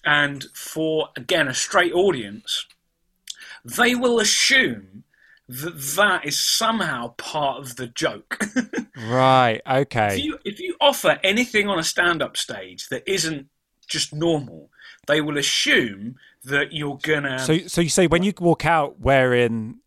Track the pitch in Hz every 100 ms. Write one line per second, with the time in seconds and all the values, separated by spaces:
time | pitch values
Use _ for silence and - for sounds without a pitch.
0 | 160 147 143 139 - - - 156 160 156
1 | 147 - 123 175 139 127 - 190 175 165
2 | 196 139 101 104 - - - _ _ _
3 | _ _ - - - - 120 151 240 247
4 | 247 233 208 - - 269 190 107 95 104
5 | - _ _ _ - 127 160 160 139 160
6 | 202 180 147 143 - - 226 226 170 127
7 | 120 - - 156 143 131 131 123 123 -
8 | 156 101 - - 208 254 226 - - 135
9 | 113 127 131 131 123 110 - 131 143 120
10 | 107 95 302 - - 208 359 - 285 247
11 | 175 147 190 208 247 214 202 185 160 -
12 | 175 165 131 - - 107 92 90 - 127
13 | - 190 160 147 135 _ _ _ - 160
14 | - 151 170 156 120 82 71 _ - -
15 | - 156 151 143 135 - 285 269 120 98
16 | 110 127 _ _ 127 143 139 160 147 135
17 | 156 151 139 131 131 160 - - 170 -
18 | 165 170 196 - 175 160 156 165 143 -
19 | 127 135 127 123 120 117 110 -